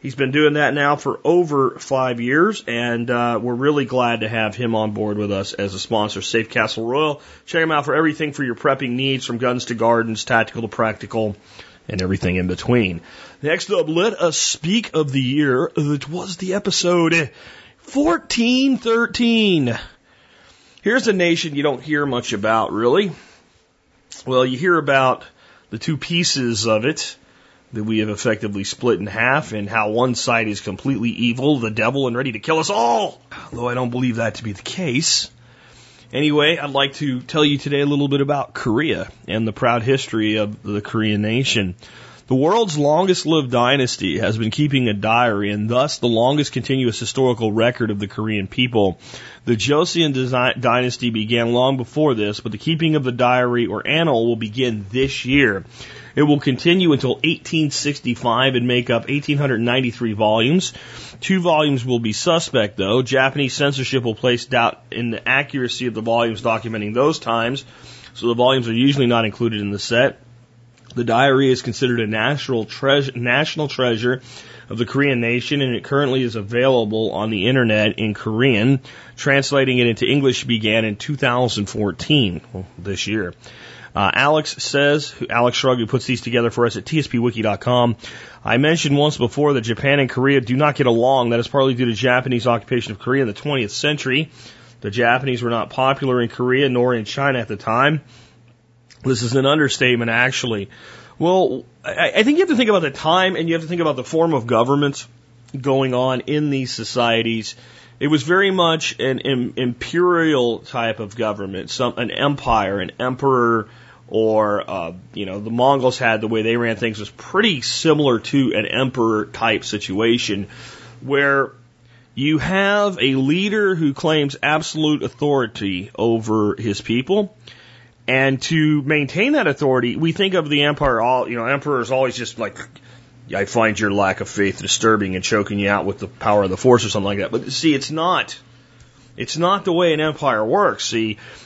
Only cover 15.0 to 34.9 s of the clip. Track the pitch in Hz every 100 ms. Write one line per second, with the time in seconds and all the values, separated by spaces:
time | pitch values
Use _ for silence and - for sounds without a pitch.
15 | 151 135 127 143 147 127 165 - 147 147
16 | 143 175 180 175 185 190 202 - 175 175
17 | 165 165 127 - - - - _ - 269
18 | 302 339 - - 233 254 269 262 233 226
19 | 233 - 240 226 214 170 123 113 - _
20 | _ _ _ _ - _ _ _ 202 247
21 | 226 185 175 165 165 143 147 127 135 151
22 | 143 123 117 113 107 113 107 98 117 160
23 | 202 151 - _ _ _ _ _ _ _
24 | _ - - 127 131 127 180 170 143 135
25 | 131 - - _ - - _ 117 - 147
26 | - 170 - 135 120 113 113 110 127 165
27 | - - _ _ _ _ _ 113 107 110
28 | 107 101 120 107 107 101 98 - 123 95
29 | 101 101 120 139 - 107 101 113 107 110
30 | 127 120 - 117 110 101 - 92 147 127
31 | 117 - 120 120 139 147 113 107 110 139
32 | 131 117 135 110 127 160 156 202 233 226
33 | 196 - _ - - 127 120 123 123 123
34 | 127 113 113 104 110 95 - - 175